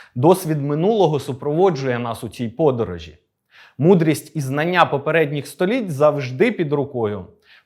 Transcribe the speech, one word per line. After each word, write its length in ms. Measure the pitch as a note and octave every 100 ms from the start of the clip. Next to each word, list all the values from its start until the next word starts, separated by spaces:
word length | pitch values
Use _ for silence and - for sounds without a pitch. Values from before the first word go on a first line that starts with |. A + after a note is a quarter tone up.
| -
Досвід 480 | B2+ D3+ F#3 D#3 D#3
минулого 580 | C#3+ D3+ F#3+ A3+ D#3+ D3
супроводжує 800 | C#3+ A#2+ C#3+ D#3 F#3 C3 C3+ A#2+
нас 260 | A#2+ A2+
у 40 | A2
цій 200 | - A#2
подорожі. 720 | - D#3 B2 G2 F2 E2+ E2+ _ _ _ _ - -
Мудрість 580 | D#3 F#3+ D#3+ C#3+ - D#3+
і 40 |
знання 440 | C3 C#3+ E3+ F3+
попередніх 640 | D#3 C#3+ D#3 D#3+ D3 D3 -
століть 440 | - F#3 C4 G3
завжди 640 | C3+ D3+ C#3+ B2 C3 A#3
під 200 | G#3 D3+
рукою. 540 | D3 C3 B2 G#2+ G2+ F2+ _ _ _